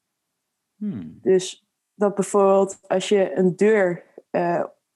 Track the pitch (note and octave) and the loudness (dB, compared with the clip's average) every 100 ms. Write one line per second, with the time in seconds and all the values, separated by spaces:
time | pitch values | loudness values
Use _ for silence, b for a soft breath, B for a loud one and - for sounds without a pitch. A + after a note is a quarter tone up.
0 | _ _ _ _ _ _ _ _ G#3 C3+ | _ _ _ _ _ _ _ _ -10 -8
1 | E2 - - F#3 F3+ - _ _ _ _ | -12 -8 0 0 0 -10 _ _ _ _
2 | G3+ G3+ F#3+ G#3 G3 G3 G3 - _ F#3+ | -2 -2 -2 2 4 4 2 -4 _ -4
3 | F#3 G#3 F#3+ - F#3 E3 G#3 A3 F#3 F3 | 0 0 0 0 0 2 2 2 0 -2
4 | - - - F#3 F3 E3+ - - _ | -12 -20 -8 -4 -2 -2 -6 -10 _